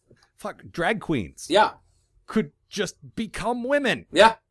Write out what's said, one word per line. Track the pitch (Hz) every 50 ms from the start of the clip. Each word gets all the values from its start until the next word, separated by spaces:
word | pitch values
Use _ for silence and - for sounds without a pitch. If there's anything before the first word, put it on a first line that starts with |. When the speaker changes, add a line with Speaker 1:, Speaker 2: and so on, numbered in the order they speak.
| _ _ _ _ _ _ _
Speaker 1:
fuck, | - - 202 - - - 101
drag | - - 165 185 233 185
queens | - - 160 123 90 69 - - - -
Speaker 2:
Yeah. | - 202 - - - - _ _ _ _ _ _ _ _ _
Speaker 1:
could | - - 220 185 147 - _ _ _
just | - 202 196 170 - _ - 127 -
become | - 226 - - - 175 226 247 247 233
women | 262 285 294 285 226 170 - 170 - -
Speaker 2:
Yeah. | 170 208 226 214 - _ _